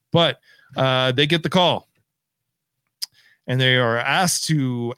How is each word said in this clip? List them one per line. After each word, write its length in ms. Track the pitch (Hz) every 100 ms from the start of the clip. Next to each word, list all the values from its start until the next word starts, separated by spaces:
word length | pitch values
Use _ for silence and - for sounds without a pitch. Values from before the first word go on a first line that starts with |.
| _
But, 280 | 170 160 - _ _ _ -
uh, 360 | 131 131 131
they 160 | 127 151
get 160 | 165
the 60 | -
call. 380 | 185 175 113 _ _ _ _ _ _ _ _ _ _ _ - - _ _ _ -
And 120 | 127
they 160 | 127 127
are 200 | 117 117
asked 460 | 127 156 180 - -
to 460 | 156 131 120 117